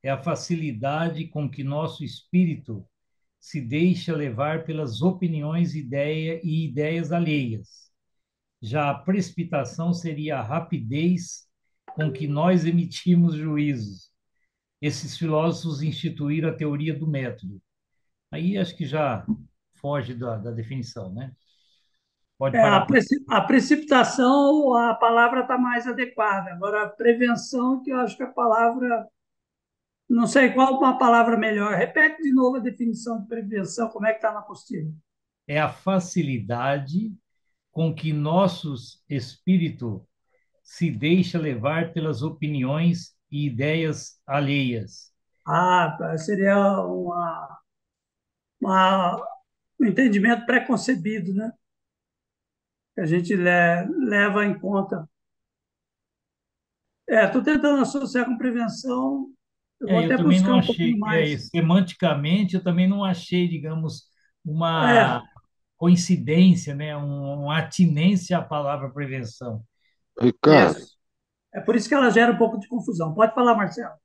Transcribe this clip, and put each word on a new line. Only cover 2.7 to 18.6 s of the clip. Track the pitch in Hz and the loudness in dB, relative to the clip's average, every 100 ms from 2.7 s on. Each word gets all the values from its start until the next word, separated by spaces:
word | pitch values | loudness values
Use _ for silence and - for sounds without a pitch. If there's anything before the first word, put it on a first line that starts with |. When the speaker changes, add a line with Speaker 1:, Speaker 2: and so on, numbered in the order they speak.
| 104 - _ _ _ _ _ | -14 -14 _ _ _ _ _
Speaker 1:
se | - 151 | -12 -10
deixa | 117 147 180 175 - 151 | -6 0 2 0 -2 -4
levar | 143 113 147 160 - | -4 -4 -4 -4 -6
pelas | 156 143 110 | -6 -6 -2
opiniões, | 170 185 175 156 147 165 160 151 | -2 0 -4 -4 -4 -2 -2 -4
ideia | 127 139 147 156 160 165 | -6 -4 -2 -4 -4 -6
e | 170 156 156 | -4 -4 -4
ideias | 123 151 165 147 | -4 -4 -4 -2
alheias. | 170 160 151 123 107 - _ _ _ _ _ _ _ _ _ | -2 0 -2 -4 -8 -12 _ _ _ _ _ _ _ _ _
Já | 110 147 143 | -6 -2 -2
a | 139 | -2
precipitação | - 196 180 - 165 151 117 - 170 | -2 -2 -2 -6 -4 -4 -6 -4 -4
seria | 170 170 147 151 135 | -2 -4 -6 -6 -6
a | |
rapidez | 107 156 165 156 113 143 170 180 180 - _ _ _ _ - - | -4 -6 -4 -6 -4 -2 0 0 -4 -16 _ _ _ _ -16 -6
com | 156 | -4
que | - 147 | -4 -4
nós | 147 175 185 160 | 0 2 2 2
emitimos | 170 170 - - 175 170 151 | 0 -2 -4 2 4 4 0
juízos. | 156 151 147 131 104 92 _ _ _ _ _ _ _ _ | -4 -2 -2 -2 -6 -12 _ _ _ _ _ _ _ _
Esses | 147 147 131 - | -6 -6 -12 -8
filósofos | 165 156 165 165 170 139 | -2 0 0 -2 -6 -6
instituíram | 156 - 160 - 143 156 156 | -6 -4 -8 -6 -4 -2 -4
a | - | -4
teoria | 151 143 156 139 | -6 -4 -4 -4
do | 156 | -4
método. | 139 127 - 92 98 _ _ _ _ _ _ _ | -4 -6 -10 -14 -16 _ _ _ _ _ _ _
Aí | 151 175 | -4 -2
acho | 202 | -2